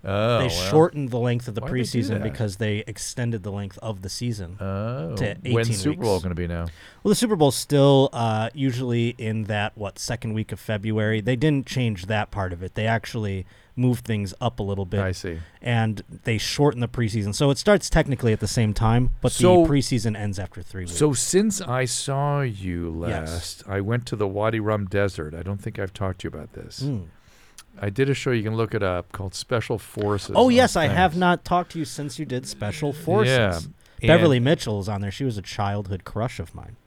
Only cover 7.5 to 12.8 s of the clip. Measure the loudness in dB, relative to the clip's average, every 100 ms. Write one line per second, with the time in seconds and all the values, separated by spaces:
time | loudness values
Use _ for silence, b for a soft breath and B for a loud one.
7.5 | 4 0 6 8 8 4 2 0 0 -2
8.5 | -2 -2 0 0 2 0 -2 -4 -4 -2
9.5 | -2 -2 -4 -10 -8 -8 -6 -4 -4 -4
10.5 | -8 -4 -4 0 0 2 0 0 2 2
11.5 | 2 -2 -2 -2 -2 -2 -2 -2 -4 -4
12.5 | -6 -8 -4